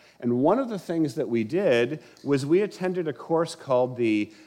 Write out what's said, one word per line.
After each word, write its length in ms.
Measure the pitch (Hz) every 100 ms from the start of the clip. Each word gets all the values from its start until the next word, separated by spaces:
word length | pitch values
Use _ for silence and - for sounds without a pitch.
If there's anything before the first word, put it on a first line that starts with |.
| - -
And 220 | - 123
one 160 | 147 226
of 100 | 254
the 100 | 202
things 360 | - 165 151
that 120 | 139 120
we 180 | 120
did 580 | 110 165 196 120 123 156 - -
was 220 | 131 143
we 160 | 139 175
attended 480 | 202 - 185 185 165
a 40 |
course 400 | - - 165 165
called 420 | - - 123 127 120
the, 340 | 117 107 104 -